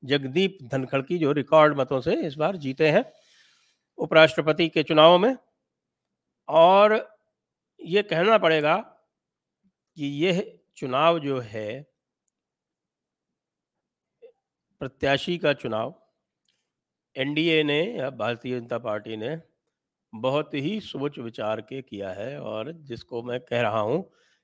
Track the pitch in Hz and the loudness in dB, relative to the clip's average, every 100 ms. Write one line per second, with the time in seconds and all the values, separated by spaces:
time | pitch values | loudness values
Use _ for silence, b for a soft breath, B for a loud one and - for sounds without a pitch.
0 | 127 143 135 147 190 190 120 135 131 135 | -4 -2 -2 -2 -2 -4 -8 -6 -4 -4
1 | 135 175 147 147 123 156 151 143 131 135 | -4 -2 0 -2 2 6 6 4 -2 -2
2 | 123 269 180 143 151 190 139 131 156 175 | -2 -2 -4 -4 -4 -4 -8 0 2 2
3 | 254 b b b b b b b _ - | 0 b b b b b b b _ -10
4 | 165 160 156 156 156 151 165 165 147 156 | 2 6 6 4 -2 0 0 0 2 6
5 | 160 180 220 254 _ _ _ _ _ _ | 8 8 4 -2 _ _ _ _ _ _
6 | _ _ _ _ - 151 170 196 208 220 | _ _ _ _ 0 6 8 8 6 4
7 | - _ _ _ _ _ _ _ 160 196 | -2 _ _ _ _ _ _ _ -4 -2
8 | 208 160 190 220 175 156 147 185 240 _ | 0 0 4 4 4 2 2 0 -2 _
9 | _ _ _ _ _ _ _ _ _ - | _ _ _ _ _ _ _ _ _ -10
10 | 143 143 180 175 - - _ - 139 127 | -8 -2 0 0 -4 -12 _ -12 -4 2
11 | 160 170 143 135 113 110 107 127 147 _ | 2 2 -2 -6 -6 -10 -10 -10 -16 _
12 | _ _ _ _ _ _ _ _ _ _ | _ _ _ _ _ _ _ _ _ _
13 | _ _ _ _ _ _ _ _ _ _ | _ _ _ _ _ _ _ _ _ _
14 | _ _ 480 _ _ _ _ _ 135 - | _ _ -20 _ _ _ _ _ -14 -4
15 | 139 139 - 175 151 139 127 110 120 185 | 0 0 -2 -2 -2 -2 -4 -6 -6 -10
16 | _ _ _ _ _ _ _ _ _ _ | _ _ _ _ _ _ _ _ _ _
17 | _ - 135 147 165 160 147 147 185 233 | _ -6 -4 -2 2 2 2 0 -2 -6
18 | 135 123 110 117 127 123 117 117 120 104 | -8 -6 -6 -6 -8 -10 -6 -8 -6 -8
19 | 107 110 113 165 - _ _ _ _ _ | -8 -10 -8 -10 -14 _ _ _ _ _
20 | _ 110 127 143 147 147 147 214 - - | _ -8 -4 -2 -4 -6 -4 -6 -8 -8
21 | 143 143 117 113 107 110 107 135 131 101 | -8 -8 -12 -8 -6 -6 -8 -14 -14 -12
22 | 95 92 113 143 107 107 120 170 143 113 | -10 -10 -10 -10 -10 -10 -10 -14 -16 -16
23 | - 120 120 127 - 120 113 110 107 156 | -12 -12 -8 -10 -6 -2 -2 -2 -2 -4
24 | 190 _ _ _ | -6 _ _ _